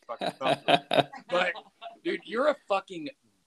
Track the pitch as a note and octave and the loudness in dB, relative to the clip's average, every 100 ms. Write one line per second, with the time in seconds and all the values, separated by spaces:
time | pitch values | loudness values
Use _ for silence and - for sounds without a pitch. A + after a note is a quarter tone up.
0 | - A2+ - - C3+ C#3 - C#3+ - - | -12 -6 -6 -2 0 0 4 2 4 2
1 | - - - F3+ F3+ - - _ - - | 2 -4 -2 0 0 -4 -12 _ -18 -8
2 | - - - A3 D4 C#4 - G3 - F3 | -6 -6 -4 0 0 0 0 -2 -2 -10
3 | C#3+ - A2+ _ | -10 -14 _ _